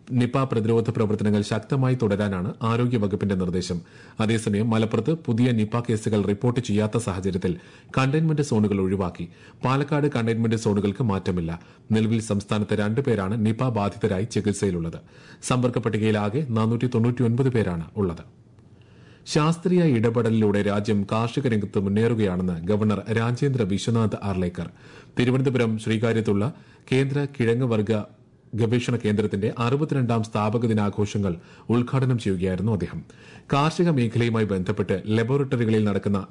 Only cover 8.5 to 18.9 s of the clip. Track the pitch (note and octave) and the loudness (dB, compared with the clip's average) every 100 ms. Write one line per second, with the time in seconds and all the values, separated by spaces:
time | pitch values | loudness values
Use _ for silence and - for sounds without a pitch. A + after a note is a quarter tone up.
8.5 | A2+ G#2 G2 F#2+ G2 F2+ - F2 - - | 2 2 2 0 0 -2 -6 -12 -14 -20
9.5 | - B2 C3+ C#3+ D3 C#3+ B2+ A2+ A2+ A2+ | -6 -2 0 0 0 0 0 0 0 0
10.5 | A2 A2 G2+ G2+ G2 A#2 F#2+ F#2 F2+ E2 | 0 0 2 0 0 0 0 0 -2 -2
11.5 | E2 - - - A2 A2 A2+ G#2+ G2+ - | -6 -12 -14 -2 2 2 0 0 -2 -2
12.5 | G#2+ G#2 G#2 G#2 A2+ C3 G#2 F#2+ A#2 A2 | -2 0 -2 0 0 0 0 0 0 0
13.5 | A2+ C3 A2 G2+ - G#2+ F#2+ A2 A2 G#2 | 0 -2 0 -2 -2 -2 0 -2 -2 -2
14.5 | G2 G2+ F2 E2 - - - - - - | 0 -2 -2 -4 -8 -16 -20 -20 -12 -6
15.5 | B2+ B2 A2+ G#2+ G#2+ A2 G#2+ G#2 B2 C#3 | 0 0 0 -2 0 2 2 0 -2 -2
16.5 | A2 A2 A#2 B2+ A#2 A#2+ A#2+ A#2 A#2+ C3 | 0 0 0 0 2 2 2 2 2 2
17.5 | A#2+ F#2 E2+ D#2+ G#2+ F#2+ E2 - - - | 2 0 -2 -6 -2 -2 -4 -12 -20 -20
18.5 | - - - - | -20 -20 -20 -20